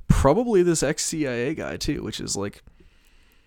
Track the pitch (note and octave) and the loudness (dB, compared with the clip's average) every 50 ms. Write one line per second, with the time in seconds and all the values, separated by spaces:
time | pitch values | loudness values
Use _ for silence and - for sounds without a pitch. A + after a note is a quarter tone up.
0 | - - - - - C3+ D#3 G#3 B3+ A#3+ A3 F#3 F3 F3 E3 D#3 C#3 C3 D#3+ - | 2 4 4 6 6 4 4 4 2 2 2 4 4 4 2 2 0 -2 -2 -4
1 | - - - D#3 D3+ C3 B2 A#2 A#2+ C#3+ E3 - - C2+ D2+ - - - D3 - | -6 -6 -4 -4 -4 -2 -2 -4 -4 -4 -4 -6 -8 -8 -8 -6 -6 -6 -4 -4
2 | - G#2+ - - - F#2 - G2+ G2 G2+ - - - - - - - - _ _ | -6 -8 -8 -8 -8 -6 -6 -6 -6 -8 -10 -14 -20 -20 -20 -20 -20 -20 _ _
3 | _ _ _ _ _ _ _ _ _ | _ _ _ _ _ _ _ _ _